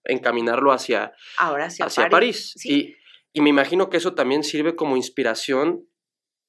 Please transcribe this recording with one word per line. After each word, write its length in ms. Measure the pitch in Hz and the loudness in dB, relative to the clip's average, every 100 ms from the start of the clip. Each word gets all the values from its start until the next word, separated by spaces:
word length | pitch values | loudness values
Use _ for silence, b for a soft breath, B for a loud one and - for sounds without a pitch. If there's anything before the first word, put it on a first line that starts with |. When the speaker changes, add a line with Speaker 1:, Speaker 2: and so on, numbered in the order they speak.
Speaker 1:
encaminarlo 680 | - 131 127 117 117 120 139 | -4 -2 0 0 0 2 2
hacia, 400 | 127 - 110 107 B B - | 2 0 -2 -2 B B -4
Speaker 2:
Ahora 280 | 170 143 160 | -2 -2 -6
hacia 200 | 175 160 | -6 -4
Speaker 1:
hacia 240 | - 165 | 0 2
Speaker 2:
París, 20 | |
Speaker 1:
París. 420 | 175 233 196 - - | 4 2 -2 -10 -14
Speaker 2:
sí. 380 | - 143 - B B B _ | 0 0 0 B B B _
Speaker 1:
Y, 80 | 151 | 2
y 20 | |
me 80 | 147 | 4
imagino 400 | 143 135 175 190 | 4 2 0 0
que 80 | 170 | 0
eso 160 | 175 | -2
también 300 | - 127 143 | -2 0 0
sirve 320 | 151 151 151 165 | -2 -2 -2 -2
como 220 | 156 131 | 0 0
inspiración 880 | 127 - 117 110 - 135 151 175 - _ _ _ _ _ | -2 -2 -2 -2 -2 0 0 -2 -8 _ _ _ _ _